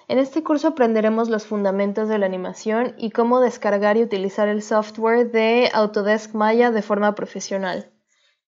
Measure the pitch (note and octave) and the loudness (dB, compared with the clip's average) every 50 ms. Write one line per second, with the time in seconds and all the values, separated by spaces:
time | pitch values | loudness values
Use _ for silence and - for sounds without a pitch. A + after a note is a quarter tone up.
0 | _ - - B3+ C#4 C4+ - D#4+ D#4 - D#4 C#4+ D4 D#4+ D#4 D4 B3 A3+ A3+ A3 | _ -2 0 0 0 0 -2 -4 -2 0 0 2 2 0 2 2 2 2 2 2
1 | G#3 G#3+ A3 A3 A#3 A3+ A3+ G#3 G#3+ - A3 G#3 G3+ G3 F#3+ G3 G3+ G3+ G3+ A3 | 2 2 0 0 0 0 -2 -4 -4 -4 -4 -2 0 0 0 0 -2 -2 -2 -2
2 | A3 G#3+ A3 G#3+ G3 F#3 F#3 F#3 F#3 F#3 F#3 - - A3 G#3+ A3+ B3 B3 - - | -2 -2 0 0 0 -2 -2 -4 -6 -8 -10 -8 -6 -4 -2 -2 -2 -4 -6 -6
3 | A#3 A3 - - A#3 A#3 A#3+ B3+ B3+ A#3 A#3+ - - G#3 G#3 G3+ G3+ G#3 G#3 A3+ | -8 -4 -2 0 2 2 4 4 4 2 0 -2 -2 -2 0 2 2 2 2 2
4 | A#3 A3 G#3+ G3 F#3+ G3 F#3+ - G#3 G#3 G#3 G#3+ G#3 - A3+ G#3+ G#3+ G#3+ - - | 2 0 -2 -2 -4 -4 -2 0 0 0 0 -2 -2 0 0 0 0 -2 -4 -2
5 | A3 A3+ A3+ A#3+ A#3+ A#3 A3+ A3+ A3 A3 A3+ A#3+ B3 - - A3 G#3+ G#3 G#3+ A3 | 0 2 2 2 2 2 2 2 2 4 4 4 2 2 2 2 0 0 0 -2
6 | G3+ G#3 G#3+ A3 G#3+ - - A3 G#3+ G#3+ A3 A#3 A#3+ A#3+ A3+ G#3+ G3+ - G#3+ G3+ | 0 0 0 0 -2 -6 -2 0 2 2 4 4 4 4 2 0 -2 -2 0 2
7 | G#3 G#3 G#3 - - - - G3 - - G3 G3 F#3+ F#3 E3+ G#3 G#3 - _ _ | 2 0 0 -2 -6 -10 -10 -12 -8 -6 -6 -4 -4 -4 -6 -8 -10 -12 _ _
8 | _ _ _ _ _ _ _ _ _ | _ _ _ _ _ _ _ _ _